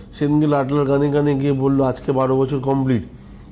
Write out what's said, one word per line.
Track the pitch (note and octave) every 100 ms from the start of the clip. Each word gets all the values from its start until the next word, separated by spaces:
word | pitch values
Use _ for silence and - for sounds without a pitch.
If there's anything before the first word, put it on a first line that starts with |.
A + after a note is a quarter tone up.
| -
সেদিনকে | - D3 D3+ D3+
লাডলার | C#3+ C3+ D3
গানে | C#3 C#3 D3
গানে | D3 D3
গিয়ে | C#3 C#3+
বলল, | C3+ C3+ C3+
"আজকে | C3 A#2+ -
বারো | C3 C3 C3
বছর | C3+ C#3
কমপ্লিট, | C3+ C#3 C3 A#2 - - - - -